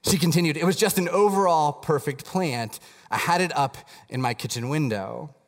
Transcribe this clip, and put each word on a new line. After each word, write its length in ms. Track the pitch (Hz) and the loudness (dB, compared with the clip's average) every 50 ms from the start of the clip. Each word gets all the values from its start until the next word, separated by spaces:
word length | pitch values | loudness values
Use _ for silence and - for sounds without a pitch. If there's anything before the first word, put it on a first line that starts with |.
| - | 0
She 140 | - 196 | 0 2
continued, 380 | 175 175 170 156 175 175 160 143 | 2 2 2 2 4 2 2 0
"It 100 | - 165 | 2 0
was 120 | 180 185 | 0 2
just 200 | - 208 196 - | 2 2 2 2
an 120 | 185 180 170 | 0 0 0
overall 640 | - 190 202 208 196 196 196 180 170 160 151 147 143 | 2 4 4 4 4 4 4 4 4 4 4 2 -2
perfect 520 | - - - 156 139 - 147 135 135 - | -4 -2 -2 0 0 0 -4 -8 -8 -12
plant. 540 | - - 185 185 156 123 120 113 107 - - - - - - - - | -6 -4 -2 -2 -2 -2 -4 -6 -6 -8 -14 -20 -20 -20 -20 -10 -6
I 60 | - | -4
had 240 | 113 - - 170 180 | -4 0 0 2 2
it 140 | 185 175 - | 2 0 0
up 220 | 143 139 135 - - - - - - - _ | -2 -2 -2 -4 -12 -20 -20 -20 -20 -18 _
in 120 | 123 127 | -6 -4
my 120 | 127 120 117 | -2 -2 -4
kitchen 360 | - - - - 120 117 127 | -4 -6 -8 -6 -6 -6 -4
window. 680 | 143 156 151 127 107 101 95 104 120 120 151 151 - _ _ | -2 -2 0 0 -2 -4 -6 -8 -10 -10 -12 -14 -18 _ _